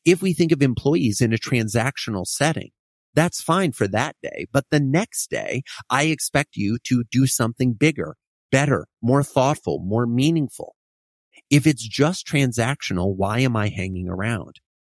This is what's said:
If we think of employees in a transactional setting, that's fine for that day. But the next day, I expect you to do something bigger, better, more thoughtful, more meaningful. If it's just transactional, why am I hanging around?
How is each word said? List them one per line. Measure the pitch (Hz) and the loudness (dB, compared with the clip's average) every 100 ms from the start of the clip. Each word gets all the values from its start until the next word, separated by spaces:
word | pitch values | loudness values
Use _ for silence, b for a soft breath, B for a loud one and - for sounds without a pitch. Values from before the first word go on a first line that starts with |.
If | 160 180 | 2 4
we | 190 | 2
think | 170 165 | 2 2
of | 156 | 4
employees | 139 120 139 170 131 101 | 2 2 0 2 2 2
in | 113 | 0
a | 113 | 0
transactional | - 123 110 113 123 - - 101 87 | 0 -2 0 0 -2 -4 -6 -6 -4
setting, | - 147 151 - _ _ _ _ | 0 0 -2 -8 _ _ _ _
that's | - 175 - | 0 0 0
fine | - 175 180 | -2 0 0
for | - 101 | 0 0
that | 104 139 - | 0 -2 -6
day. | - - 87 | -12 -10 -4
But | 139 - | -2 2
the | 151 | 2
next | 135 156 226 - - | 2 2 0 -6 -6
day, | - - 127 - B B | -6 -4 -6 -8 B B
I | 127 156 | 0 0
expect | 151 - 139 151 123 | 0 -2 -2 -2 -2
you | 101 117 - | -2 -2 0
to | 123 117 | 0 2
do | 131 131 | 2 2
something | - 113 - 127 | 2 -2 0 0
bigger, | 107 156 147 78 - _ _ - | 2 0 0 -6 -10 _ _ -2
better, | 131 143 101 - _ | 0 2 0 -4 _
more | 117 139 | 2 2
thoughtful, | 143 139 131 151 - 73 | 2 0 0 0 -2 -4
more | 90 110 120 | -2 -2 0
meaningful. | 120 147 165 135 - - - _ _ _ _ _ b - | 2 2 2 -2 -8 -16 -18 _ _ _ _ _ b 2
If | 143 156 | 4 4
it's | 139 113 | 0 -2
just | - 147 185 - | 0 0 0 -4
transactional, | 147 131 113 117 147 - 92 95 | 0 0 0 -2 -4 -4 -2 -2
why | 95 98 117 | -2 -2 0
am | 131 113 | 0 0
I | 104 | -2
hanging | - 95 90 90 | -4 -6 -6 -6
around? | 90 107 110 - - _ _ _ | -4 -4 -4 -8 -18 _ _ _